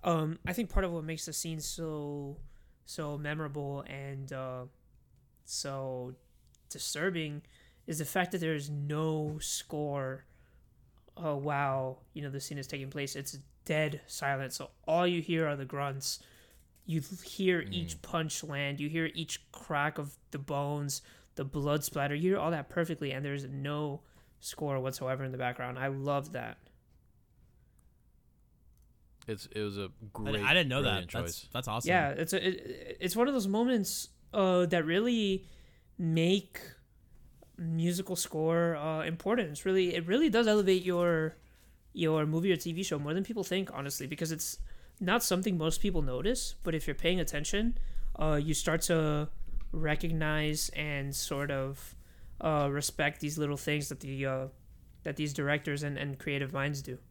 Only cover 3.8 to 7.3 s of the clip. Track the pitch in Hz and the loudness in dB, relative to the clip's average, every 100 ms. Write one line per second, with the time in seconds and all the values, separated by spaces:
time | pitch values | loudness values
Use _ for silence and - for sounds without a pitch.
3.8 | - 139 139 135 135 135 131 127 127 _ | -8 -10 -8 -8 -8 -6 -6 -8 -10 _
4.8 | _ - _ _ _ _ - - 139 135 | _ -20 _ _ _ _ -10 -6 -6 -6
5.8 | 135 127 127 131 _ _ _ _ _ 143 | -6 -6 -8 -10 _ _ _ _ _ -8
6.8 | - 147 180 175 156 | -6 0 0 0 -4